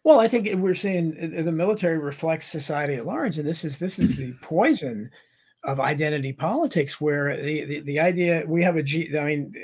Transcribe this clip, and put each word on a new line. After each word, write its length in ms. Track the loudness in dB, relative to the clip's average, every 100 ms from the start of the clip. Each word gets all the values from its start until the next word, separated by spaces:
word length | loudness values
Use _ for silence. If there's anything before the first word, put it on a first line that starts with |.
| 6
Well, 140 | 8
I 80 | 8
think 180 | 2 0 0
we're 120 | 0 0
seeing, 640 | 0 0 0 -2 -6 -4
uh, 40 |
the 80 | -2
military 460 | 0 0 2 0 0
reflects 500 | -2 -4 -2 -2 -4
society 480 | -4 -4 -2 -2 -4
at 100 | -4
large, 320 | -4 -4 -2
and 80 | -4
this 180 | -4 -6
is, 120 | -6
this 200 | -6 0
is 160 | 0 0
the 180 | -6
<clears throat> 80 | -10
poison 680 | -2 2 4 2 -2 -8 -10 -16 _ _ _ _ -4
of 140 | -2
identity 540 | 0 0 0 -2 -4
politics, 640 | -4 -2 0 0 0 -2 -2
where 420 | 0 0 0 -2
the, 240 | -4 -4 -4
the, 140 | -6
the 180 | -4 2
idea 440 | 2 4 2 2 2
we 160 | 2
have 120 | 2 2
a 80 |
G, 340 | 0 -2 -2 -2
I 60 |
mean, 300 | 0 -2 -4 -10